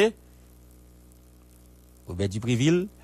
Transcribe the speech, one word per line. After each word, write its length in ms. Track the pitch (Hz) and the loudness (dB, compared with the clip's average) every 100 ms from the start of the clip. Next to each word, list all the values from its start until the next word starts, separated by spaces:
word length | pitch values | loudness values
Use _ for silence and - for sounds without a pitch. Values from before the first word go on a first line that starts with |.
| 214 - - - - - - - - - - - - - - - - - - - - | 2 0 -16 -20 -20 -20 -20 -20 -20 -20 -20 -20 -20 -20 -20 -20 -20 -20 -20 -20 -14
Robert 220 | 90 101 | -4 -4
Dupréville, 600 | 101 117 120 143 175 202 - | -4 -2 0 2 2 -2 -10